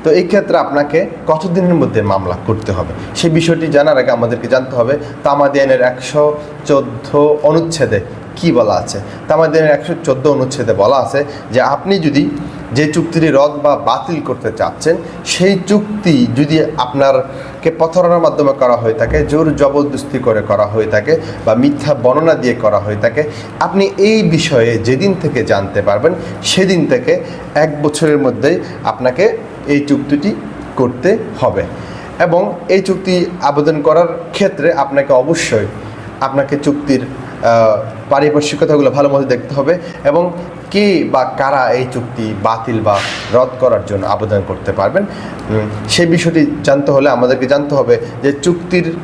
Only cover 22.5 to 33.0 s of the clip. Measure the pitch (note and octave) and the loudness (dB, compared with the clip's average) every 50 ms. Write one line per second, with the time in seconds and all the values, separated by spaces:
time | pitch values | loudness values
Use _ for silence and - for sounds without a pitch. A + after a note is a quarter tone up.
22.5 | A#2 - - G#2+ G#2 G2+ G2 G#2 G#2+ G#2 - A2+ A2 C#3+ D3+ D3+ - - - - | -2 2 0 2 2 2 0 -2 -4 -2 -2 -2 0 0 -4 -4 -4 -10 -14 -14
23.5 | - - D#3+ E3+ E3+ G3 G3 G3 G3 - G3 G#3 A3 A3 G#3 E3+ D#3+ D#3+ - - | -6 -4 -4 -2 2 0 0 0 2 2 2 4 4 4 2 2 2 2 0 2
24.5 | D3+ B2 A2+ A#2 A#2 A2 F#2+ G#2+ C3 C3+ F#3 G3+ F#3+ - - D3 - B2 G#2+ - | 2 2 4 4 2 0 0 0 0 2 2 0 0 0 -2 -2 -2 -2 0 0
25.5 | A2 G2 G2 G2 - G#2+ G2 G2+ G2+ G#2 A#2+ D#3+ F3+ F3 - - - - - - | 0 0 0 -2 -4 -2 0 0 0 2 2 0 0 0 -8 -10 -12 -8 -6 -2
26.5 | - F#3 F#3 F3 F#3+ E3+ D3+ C#3+ C3+ A#2+ A#2+ - E3 F3+ - - - - - - | 0 2 2 2 2 2 2 2 0 0 2 0 0 0 -2 -8 -12 -12 -14 -4
27.5 | - D3 D3+ D#3 D3+ C#3+ D3 D3+ D3 - E3 D#3 D3 C#3+ C3+ C3 A#2 G#2 G#2+ C#3+ | 0 0 0 0 0 0 -2 -2 0 2 0 2 2 2 2 0 0 0 0 0
28.5 | E3+ F3 - - - - - - - - B2+ B2+ B2+ - F#3 A3+ - - - - | 0 0 -4 -8 -12 -8 -6 -6 -4 0 0 -2 0 2 2 2 2 -2 -8 -12
29.5 | - - - C3+ D3 C#3+ C#3+ C#3+ C#3+ B2 - C#3+ C#3+ C#3+ D3 G3+ - - - - | -14 -12 -4 0 0 0 2 0 0 0 0 -2 -2 0 0 -2 -4 -4 -8 -12
30.5 | - - - - - - - - - - - F3 G#3 A3+ - - - - C3+ A#2+ | -12 -12 -14 -12 -2 -2 0 0 0 -2 0 0 0 0 -2 -8 -6 -2 -2 0
31.5 | F2+ F#2+ E2+ - - - - - - - - - - - E3 F3 D#3+ F3 F#3+ G#3 | 0 0 -4 -4 -8 -12 -14 -14 -14 -14 -14 -14 -2 -2 0 2 2 2 0 0
32.5 | F3+ - - - F3+ G3 F#3+ - F#3+ E3 | -4 -8 -4 0 0 0 2 0 -2 -2